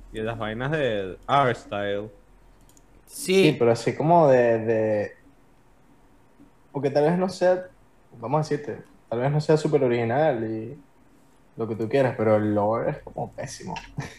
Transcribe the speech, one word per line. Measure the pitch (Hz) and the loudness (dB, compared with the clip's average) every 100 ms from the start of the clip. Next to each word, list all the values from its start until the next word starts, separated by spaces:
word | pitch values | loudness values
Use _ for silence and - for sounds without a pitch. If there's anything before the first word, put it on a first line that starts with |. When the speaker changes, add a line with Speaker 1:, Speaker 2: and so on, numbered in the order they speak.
| - | -16
Speaker 1:
y | 110 | -8
en | 110 | -8
las | 113 | -6
vainas | 107 110 135 | -6 -6 -4
de | 160 131 107 95 - - | -2 -2 -2 -6 -8 0
art | 139 131 113 | 2 2 0
style. | - 101 101 101 107 - _ _ _ _ _ _ _ _ _ | -6 -6 -4 -4 -6 -14 _ _ _ _ _ _ _ _ _
Speaker 2:
Sí. | - - 190 | -10 0 4
Speaker 3:
Sí, | 165 139 | 4 4
pero | 120 | 2
así | - - 156 | 2 0 0
como | 147 170 151 | 4 6 6
de, | 127 120 113 | 6 4 2
de, | 110 110 107 107 98 - _ _ _ _ _ _ _ _ _ _ _ _ - _ _ | 0 0 0 -2 -4 -10 _ _ _ _ _ _ _ _ _ _ _ _ -20 _ _
porque | 139 135 | -6 -2
tal | 143 | 2
vez | 151 175 | 2 2
no | 185 | -2
sea, | - 180 180 - _ _ _ _ 123 | 0 2 2 -2 _ _ _ _ -12
vamos | 117 147 | -4 -2
a | 147 | -2
decirte, | 143 127 104 - _ - | -4 -6 -12 -14 _ -8
tal | 117 | -4
vez | 131 | 0
no | 147 | 0
sea | 151 151 | 2 2
súper | 165 147 | 2 2
original | 131 120 113 127 156 120 | 2 0 0 0 0 0
y | 113 110 117 151 - _ _ _ _ _ _ - | -4 -6 -10 -14 -20 _ _ _ _ _ _ -8
lo | 113 | -6
que | |
tú | 107 110 | -4 -2
quieras, | 135 127 113 | 2 2 2
pero | 110 107 | 2 2
el | 107 | 2
lore | 104 104 113 135 | 0 0 0 -2
es | 151 | -6
como | - - 131 | -10 -10 -10
pésimo. | - - - - - - - - | -10 -14 -12 -12 -12 -12 -12 -14